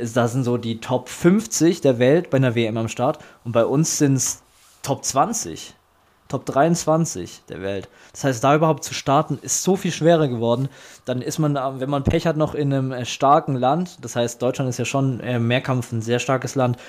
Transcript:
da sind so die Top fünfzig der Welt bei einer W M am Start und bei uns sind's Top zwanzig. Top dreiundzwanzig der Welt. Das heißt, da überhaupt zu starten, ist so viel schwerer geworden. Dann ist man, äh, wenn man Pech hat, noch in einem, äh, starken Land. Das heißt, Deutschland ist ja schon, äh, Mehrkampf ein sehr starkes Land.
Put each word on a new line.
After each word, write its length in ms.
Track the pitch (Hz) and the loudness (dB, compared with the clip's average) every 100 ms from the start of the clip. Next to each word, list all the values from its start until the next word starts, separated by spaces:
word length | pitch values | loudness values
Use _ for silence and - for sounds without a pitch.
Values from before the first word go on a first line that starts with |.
| 120 | 0
da 140 | 120 117 | 0 0
sind 160 | 127 | 0
so 140 | 120 123 | 0 -2
die 220 | 113 113 | -4 -6
Top 280 | - 127 - | -2 -2 -4
fünfzig 720 | - 175 202 214 - 160 185 | 0 4 4 0 2 2 4
der 180 | 139 120 | 2 4
Welt 320 | 127 165 175 | 4 4 2
bei 60 | 131 | 0
einer 180 | 131 117 | 2 2
W 100 | 113 | 0
M 120 | 113 | -2
am 100 | 110 | -4
Start 320 | - 127 156 - - 120 | -2 -2 -4 -10 -16 -2
und 60 | |
bei 120 | 117 | 0
uns 360 | 101 135 160 - | 2 2 0 2
sind's 420 | 143 135 - - _ _ _ _ | 2 2 -2 -8 _ _ _ _
Top 240 | - 135 - | -6 -6 -2
zwanzig. 720 | 135 170 233 85 80 - - _ _ _ _ - | 0 0 -2 -8 -12 -16 -20 _ _ _ _ -10
Top 180 | 131 - | -8 -2
dreiundzwanzig 1000 | 131 160 170 - 160 165 92 90 - - | 2 2 2 0 0 0 -6 -10 -14 -16
der 120 | 82 | -10
Welt. 280 | 95 98 - - - | -6 -6 -10 -18 -20
Das 100 | - | -6
heißt, 200 | 139 120 | -4 0
da 120 | 139 151 | 2 4
überhaupt 300 | 160 139 - | 2 0 -6
zu 80 | |
starten, 440 | - - 139 156 139 | -8 0 0 0 -4
ist 220 | - - | -4 -2
so 120 | - 196 | 0 0
viel 160 | 185 | -2
schwerer 380 | - 156 165 147 | 0 4 4 4
geworden. 400 | 120 117 120 135 - - - | 4 2 0 -2 -8 -20 -14
Dann 180 | - 127 | -8 -6
ist 180 | 143 151 | -4 0
man, 180 | 151 143 | 0 0
äh, 220 | 131 135 | -2 -4
wenn 100 | 131 | -4
man 160 | 143 135 | 0 2
Pech 200 | 170 170 | 2 2
hat, 120 | 156 | 0
noch 180 | 151 - | 0 0
in 180 | 143 | 0
einem, 180 | 139 131 | 0 -2
äh, 120 | 127 120 | -4 -8
starken 500 | - 135 156 160 127 | 0 4 4 4 0
Land. 420 | 123 160 180 - | 2 0 -2 -10
Das 140 | 120 123 | -8 -2
heißt, 260 | 120 - | -2 -2
Deutschland 280 | 123 135 131 | -2 0 -2
ist 100 | 117 | -2
ja 60 | 117 | -2
schon, 340 | 139 135 117 | 0 0 -2
äh, 200 | 120 120 | -4 -2
Mehrkampf 520 | 117 123 135 127 117 | 0 0 0 -2 -2
ein 100 | 113 | -4
sehr 180 | 110 120 | -2 -2
starkes 360 | - 131 123 135 | 0 -2 -2 0
Land. 220 | 123 120 | 0 -2